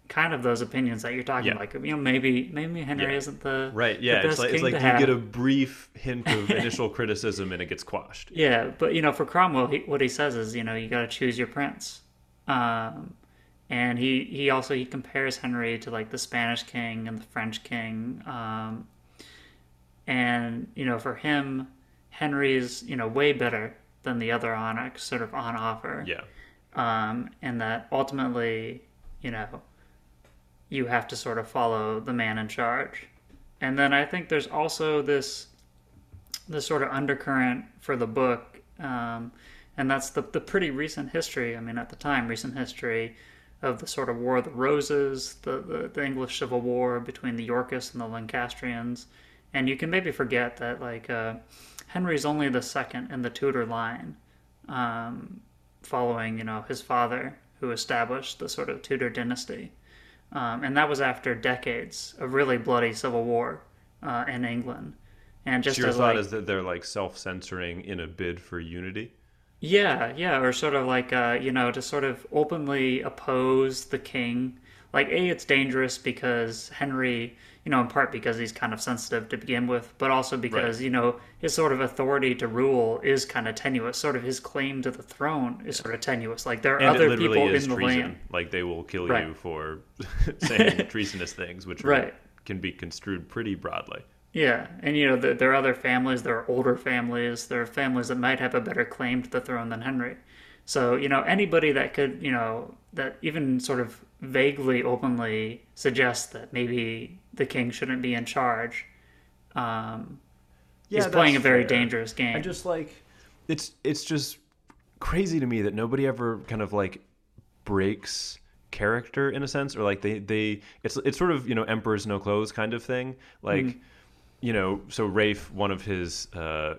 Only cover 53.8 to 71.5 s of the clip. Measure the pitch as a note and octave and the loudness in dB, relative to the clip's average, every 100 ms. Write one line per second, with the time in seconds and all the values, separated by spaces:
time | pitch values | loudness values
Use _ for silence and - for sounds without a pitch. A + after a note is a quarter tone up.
53.8 | A2+ A#2+ E3 - _ _ _ _ - C3 | -4 -6 -12 -16 _ _ _ _ -8 -4
54.8 | A#2+ A2+ A#2 A#2+ - - - _ _ _ | -2 -4 -8 -10 -14 -18 -20 _ _ _
55.8 | - B2+ A#2+ A#2 A2+ A2+ A2 A2 - B2 | -4 0 0 0 -2 -4 -6 -6 -6 -8
56.8 | - B2 A#2 B2 C3 - _ _ B2+ A2+ | 0 2 2 0 -6 -12 _ _ -4 -4
57.8 | - B2 A#2 C3 - - - - - - | -2 0 0 -2 -6 -8 -6 -4 -6 -6
58.8 | - C3+ B2 B2 A#2+ B2 - - - - | -4 -2 -2 -2 -4 -4 -6 -10 -12 -18
59.8 | _ - - - _ C#3 A#2+ B2 C#3 C#3+ | _ -20 -20 -20 _ -4 -4 -2 2 4
60.8 | D3+ C#3 C3 B2 C3+ A2+ B2 B2 - A#2+ | 4 4 0 0 -2 0 0 0 -2 -4
61.8 | - - - - B2+ C3+ C3+ A#2+ A2+ A#2+ | -6 -12 -14 -8 0 2 4 2 2 2
62.8 | A#2 A2 C3 A#2 A#2 A#2 B2 D#3 - _ | 2 0 -2 0 2 0 0 -6 -14 _
63.8 | _ _ C#3 A#2+ C#3 B2 A#2+ A#2+ B2 - | _ _ -4 -4 -2 -4 -2 -2 -4 -8
64.8 | D3+ - - - - - C3+ B2+ C3+ C3 | -12 -16 -20 -20 -20 -10 -2 0 2 2
65.8 | B2 A#2+ A#2+ A2 G2 A2 F#2+ F#2+ F#2 F2 | 2 6 6 4 0 -4 -2 -2 -2 -4
66.8 | - G#2 F#2 - F#2+ F#2 - F#2 F2 F2 | -6 -6 -6 -6 -8 -8 -8 -6 -6 -8
67.8 | F#2+ F2+ E2+ E2+ F2 F2 - F2 E2 F2 | -8 -8 -8 -4 -4 -6 -8 -10 -8 -8
68.8 | F#2 G#2 A#2 - _ _ _ _ D3+ G3+ | -8 -8 -10 -16 _ _ _ _ 2 4
69.8 | G3 B2+ A#2+ C3+ F3 C3+ B2+ B2 D3+ C#3 | 4 2 -2 -2 0 4 4 2 2 2
70.8 | B2+ B2+ B2 B2+ A#2+ A#2+ C3 | 4 2 2 2 2 2 0